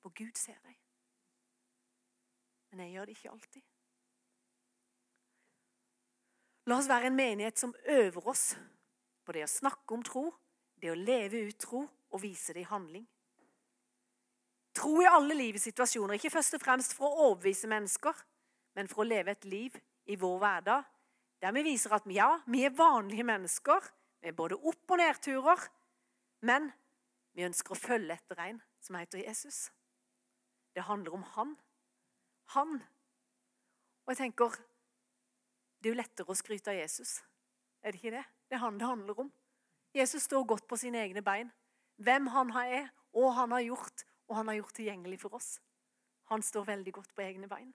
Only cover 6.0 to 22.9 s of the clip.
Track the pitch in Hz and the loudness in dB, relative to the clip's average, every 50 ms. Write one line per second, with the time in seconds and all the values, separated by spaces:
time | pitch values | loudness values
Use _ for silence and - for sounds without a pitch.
6 | _ _ _ _ _ _ _ _ _ _ _ _ _ - 240 254 277 269 269 240 | _ _ _ _ _ _ _ _ _ _ _ _ _ 0 0 2 2 2 2 2
7 | 240 254 262 262 269 247 214 202 208 226 220 - - 247 240 - - - 294 269 | 2 2 2 2 2 2 0 -2 -4 -2 -2 -2 -4 -4 -6 -8 -2 4 6 6
8 | 220 190 175 175 - 214 269 - - - - - - - _ _ _ _ _ _ | 6 6 2 -4 -6 -2 0 0 0 0 -2 -4 -10 -20 _ _ _ _ _ _
9 | _ _ _ _ _ - 170 160 151 151 - - - 277 269 - _ - 220 233 | _ _ _ _ _ -10 -8 -6 -4 -2 -2 0 0 0 0 -2 _ -8 -8 -8
10 | 240 - - 254 277 339 - _ _ _ _ _ _ _ _ _ - 165 165 170 | -8 -6 -6 -4 -4 -4 -6 _ _ _ _ _ _ _ _ _ -8 -6 -6 -4
11 | 190 214 254 247 214 196 208 233 214 208 208 _ - - 240 247 285 277 _ _ | 0 0 0 0 0 -2 -4 -4 -4 -6 -6 _ -10 -8 -6 -8 -8 -8 _ _
12 | _ _ - 196 185 208 185 165 - - 165 175 180 170 208 202 185 160 160 190 | _ _ -10 -8 -8 -8 -8 -6 -6 -6 -6 -8 -8 -6 -6 -6 -6 -8 -14 -16
13 | 233 _ _ _ _ _ _ _ _ _ _ _ _ _ _ _ _ _ _ _ | -18 _ _ _ _ _ _ _ _ _ _ _ _ _ _ _ _ _ _ _
14 | _ _ _ _ _ _ _ _ _ _ _ _ _ _ _ - - 285 311 320 | _ _ _ _ _ _ _ _ _ _ _ _ _ _ _ -4 0 2 6 8
15 | 359 359 339 330 285 285 311 294 254 226 202 202 - 233 208 - 254 240 - 240 | 10 10 10 10 8 6 0 0 0 -2 -2 -2 -4 -4 0 0 2 2 2 0
16 | 208 196 208 208 - - - 330 285 - - 285 - - 254 254 254 - - - | -2 -2 -2 -2 -4 -2 0 2 2 2 0 -2 2 2 2 2 2 -2 -2 0
17 | 269 294 285 320 311 262 202 180 175 196 196 196 - 226 220 214 208 196 - - | 0 0 4 6 6 6 6 6 2 0 0 0 -2 -2 -2 -2 0 -2 -4 0
18 | - 285 330 - - _ _ _ _ _ _ _ _ _ _ 196 196 190 - 208 | 0 -2 -2 -2 -10 _ _ _ _ _ _ _ _ _ _ -8 -8 -6 -2 -2
19 | 214 226 233 214 175 185 202 196 - 196 196 202 226 262 - - _ _ _ _ | 0 2 2 0 0 -2 -4 _ -8 -8 -8 -6 -8 -8 -12 -14 _ _ _ _
20 | _ - 208 190 185 185 180 185 202 208 196 175 170 190 226 277 277 - _ _ | _ -8 -6 -2 -2 -2 0 2 2 2 2 2 2 2 2 2 2 -4 _ _
21 | _ _ _ _ _ _ _ _ - 190 208 269 302 320 285 226 - 208 214 208 | _ _ _ _ _ _ _ _ -4 -2 0 0 0 0 0 0 0 2 2 0
22 | - 208 185 196 202 254 311 339 - - 233 269 254 277 262 277 330 330 | 0 0 2 4 6 6 6 4 0 -2 0 2 2 2 4 8 8 8